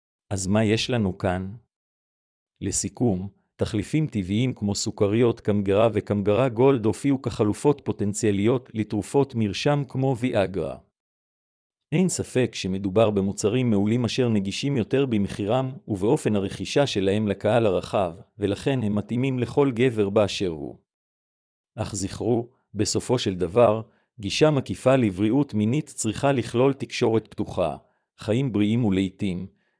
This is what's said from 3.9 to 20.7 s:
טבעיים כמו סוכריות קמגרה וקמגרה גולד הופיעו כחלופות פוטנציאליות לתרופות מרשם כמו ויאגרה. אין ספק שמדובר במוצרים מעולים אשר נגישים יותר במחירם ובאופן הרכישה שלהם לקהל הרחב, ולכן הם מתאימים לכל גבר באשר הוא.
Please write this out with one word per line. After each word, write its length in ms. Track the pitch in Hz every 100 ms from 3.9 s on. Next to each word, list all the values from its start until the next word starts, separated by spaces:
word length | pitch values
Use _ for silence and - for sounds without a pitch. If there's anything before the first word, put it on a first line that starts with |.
| 151 156
טבעיים 460 | 107 90 104 127
כמו 220 | 117 101 95
סוכריות 640 | 110 - 101 113 120 120
קמגרה 500 | - 104 98 98 113
וקמגרה 560 | 101 - 104 101 104 131
גולד 360 | 110 135 135 107
הופיעו 360 | 92 139 131
כחלופות 600 | - - 104 104 147 143 -
פוטנציאליות 840 | - 104 101 107 101 104 127 127
לתרופות 600 | 110 104 107 - 139 135 113
מרשם 480 | 104 90 143 143 127
כמו 280 | 131 131 120
ויאגרה. 600 | 127 107 95 95 78 64 - _ _ _ _ _ _ _ _ _ _
אין 180 | 156 185
ספק 420 | - 95 127 123
שמדובר 560 | - 95 98 98 98 110
במוצרים 600 | 101 98 - 104 123 123
מעולים 360 | 101 104 120 113
אשר 240 | - 123
נגישים 480 | 107 98 - 139 135
יותר 280 | 98 135 135
במחירם 680 | 110 98 - 101 127 131 135 -
ובאופן 480 | 101 104 147 - 104
הרכישה 520 | 95 - 92 143 139
שלהם 400 | 104 95 104 107
לקהל 380 | 95 104 117 110
הרחב, 480 | 87 - 113 90 85 - -
ולכן 460 | 101 98 - 131
הם 120 | 107 104
מתאימים 440 | - 117 135 127
לכל 320 | 120 - 139
גבר 380 | 113 127 110 98
באשר 380 | 107 101 - 95
הוא. 300 | 78 67